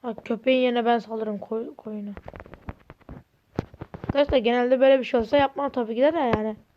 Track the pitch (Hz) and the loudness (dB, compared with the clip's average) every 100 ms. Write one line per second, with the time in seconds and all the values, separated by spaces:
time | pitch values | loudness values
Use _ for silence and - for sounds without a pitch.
0 | 247 220 - 220 240 262 254 240 233 240 | -10 -10 -6 -4 2 2 2 2 2 0
1 | 214 220 220 208 - 220 247 302 226 214 | -2 -6 -6 -6 -6 -8 -8 -12 -12 -10
2 | 208 196 - - - - - - _ - | -10 -14 -16 -18 -18 -18 -18 -18 _ -20
3 | - - _ _ _ - - - - - | -20 -20 _ _ _ -10 -10 -16 -18 -16
4 | - 277 285 294 226 247 247 262 269 269 | -4 0 2 2 2 2 2 4 6 4
5 | 233 240 220 285 277 277 277 262 226 226 | 4 -2 2 2 2 0 -4 -4 -4 2
6 | 277 330 262 214 214 214 _ | 2 2 0 0 -2 -6 _